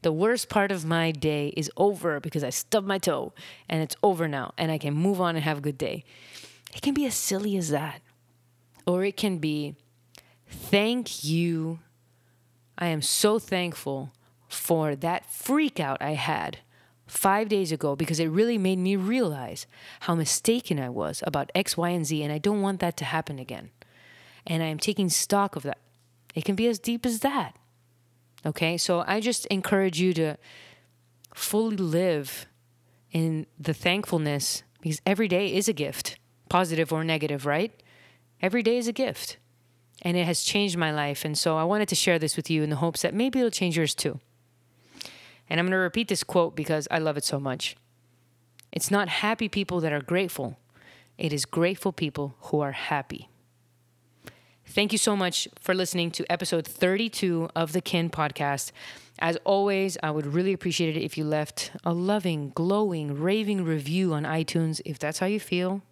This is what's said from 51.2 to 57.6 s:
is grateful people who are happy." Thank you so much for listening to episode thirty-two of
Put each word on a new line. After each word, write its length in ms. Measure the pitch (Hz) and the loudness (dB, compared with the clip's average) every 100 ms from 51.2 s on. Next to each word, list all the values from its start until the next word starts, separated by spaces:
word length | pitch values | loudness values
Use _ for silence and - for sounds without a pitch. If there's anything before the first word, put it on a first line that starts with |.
| 160 | -2
is 120 | 147 | -2
grateful 480 | 127 - 170 190 196 | -2 0 0 2 -4
people 440 | 175 156 143 143 123 | -2 -4 -4 -6 -8
who 180 | - 151 | -2 0
are 100 | 143 | 0
happy." 580 | 135 - 147 135 - - _ _ _ _ _ _ _ _ _ - - _ _ | -4 -2 -4 -4 -12 -14 _ _ _ _ _ _ _ _ _ -20 -20 _ _
Thank 280 | - - 208 | -4 0 2
you 60 | 220 | 2
so 180 | - 202 | 2 2
much 320 | 180 165 - - | 0 0 -6 -8
for 160 | - | -2
listening 380 | 185 180 180 170 | 0 0 0 -2
to 120 | - - | -2 -2
episode 340 | 170 170 165 151 | -2 0 -2 -2
thirty-two 840 | - 185 196 226 - 190 170 165 | 0 2 2 -2 -2 0 0 -2
of 160 | - | -2